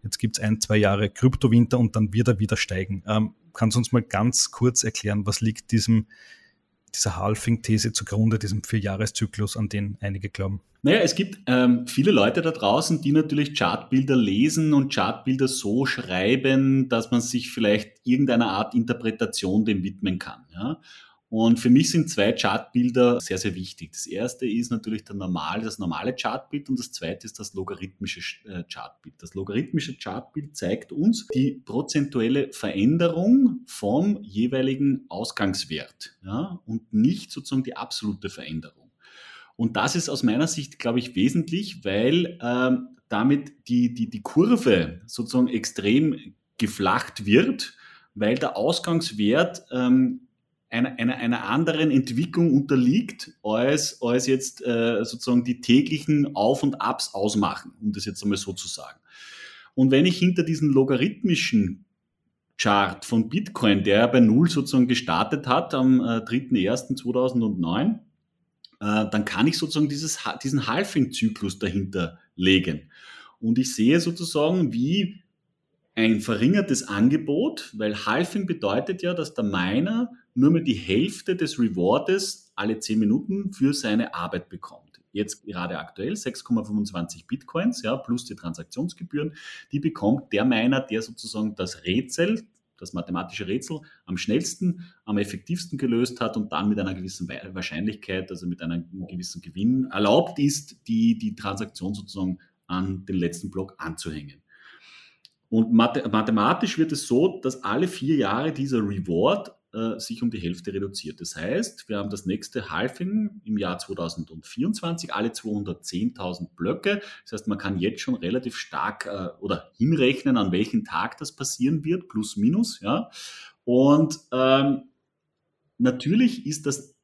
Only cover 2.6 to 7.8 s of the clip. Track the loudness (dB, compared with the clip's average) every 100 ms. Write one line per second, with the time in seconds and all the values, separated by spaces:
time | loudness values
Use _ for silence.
2.6 | -2 -4 -4 -6 -2 0 0 -4 _ -2
3.6 | 0 2 2 0 2 2 2 2 -2 0
4.6 | 2 2 -2 -4 -2 0 0 0 -2 -2
5.6 | 0 2 4 4 2 -8 -20 -20 _ _
6.6 | _ _ _ -4 -4 -2 -2 0 0 0
7.6 | 2 0